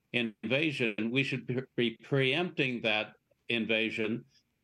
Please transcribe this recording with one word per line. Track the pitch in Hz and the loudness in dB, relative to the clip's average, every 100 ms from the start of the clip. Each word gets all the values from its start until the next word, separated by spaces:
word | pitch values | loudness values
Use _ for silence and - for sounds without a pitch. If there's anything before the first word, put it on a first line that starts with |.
| _ | _
invasion. | 120 117 - 107 135 160 127 117 104 113 | -2 -2 -4 -2 0 2 0 -2 0 0
We | 131 | 0
should | 135 131 - | 0 -2 -4
be, | 123 - - | -4 -4 0
be | 117 117 | 0 -2
preempting | - 135 131 147 175 160 131 117 | 0 2 2 2 0 0 0 0
that | 113 107 110 - _ _ - | 0 0 -2 -10 _ _ -2
invasion | 117 104 110 110 113 107 127 - _ _ _ | 0 2 2 0 0 -2 -2 -8 _ _ _